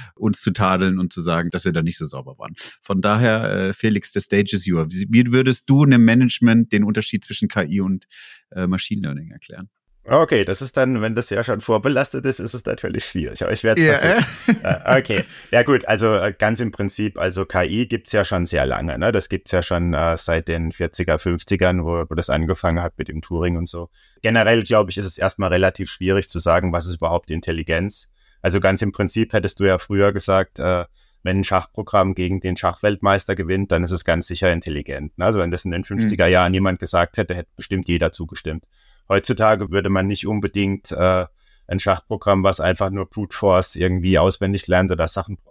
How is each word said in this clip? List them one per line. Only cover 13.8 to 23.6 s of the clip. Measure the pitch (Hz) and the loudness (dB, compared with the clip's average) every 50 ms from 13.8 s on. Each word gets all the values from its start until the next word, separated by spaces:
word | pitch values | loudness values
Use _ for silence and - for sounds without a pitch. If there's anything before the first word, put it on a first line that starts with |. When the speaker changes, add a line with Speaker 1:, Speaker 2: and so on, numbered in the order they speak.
Speaker 1:
Ja, | 160 156 143 | 6 4 4
Speaker 2:
versuchen. | 135 - 165 202 233 - - - - - - 226 - - | 4 4 2 4 2 2 0 -4 -2 0 0 0 2 0
Speaker 1:
äh. | - 92 - - - 127 | -2 -2 -2 2 2 4
Speaker 2:
Äh, | 135 | 4
okay, | 131 - 107 92 - - - - - - | 4 2 -2 -2 -2 -4 -12 -20 -6 2
ja | - 120 120 | 2 4 4
gut, | 143 139 123 - - | 4 4 2 2 0
also, | 110 95 113 110 107 | 0 2 4 2 4
äh, | 95 90 104 92 - | 2 2 0 0 0
ganz | 107 107 113 113 | 0 0 0 0
im | 123 107 - | -2 -6 -4
Prinzip, | - 101 98 - - 107 104 - | -4 -4 -4 -2 -2 -4 -4 -2
also | - 87 95 90 95 92 | -2 -4 -2 -2 -4 -4
K | - - 92 87 | -2 0 0 0
I | 73 95 113 123 - | 0 0 -2 -2 -2
gibt's | 117 110 - - - | -4 -6 -6 -2 0
ja | 104 98 | 0 0
schon | - 101 90 87 | 0 0 -2 -2
sehr | - - 78 65 | 0 0 0 0
lange, | 65 60 - 76 82 67 60 | 0 -2 -4 -4 -6 -4 -2
ne? | 85 117 117 | -2 0 0
Das | 101 - - | 0 -2 -2
gibt's | 98 - - - - | -6 -8 -6 -2 -2
ja | 90 85 | -2 -2
schon, | - 92 87 87 87 80 | 0 -2 -2 0 0 0
äh, | 71 85 85 82 80 | 0 0 0 -2 -2
seit | - - 82 82 80 - | -2 -2 -2 -2 -2 -4
den | 82 82 82 80 - | -4 -4 -4 -6 -4
vierziger, | - 85 - - - 87 - 78 76 | -4 -6 -6 -4 -4 -2 0 -2 0
fünfzigern, | - 92 85 82 - - 101 92 92 90 92 90 80 | 0 -2 -4 -4 -2 -4 0 2 2 2 2 0 -2
wo, | 82 85 85 80 | -2 -2 -4 -4
wo | - 78 | -4 -4
das | 80 - - | -6 -2 -2
angefangen | 71 78 82 82 92 - - 85 82 85 87 | -2 -2 0 -2 -2 -2 0 -2 -2 -2 -4
hat | 85 - - | -6 -8 -8
mit | - - | -10 -8
dem | 76 80 - | -8 -12 -10
Turing | - 85 82 87 87 87 | -6 -4 -2 -2 -2 -2
und | 82 | -2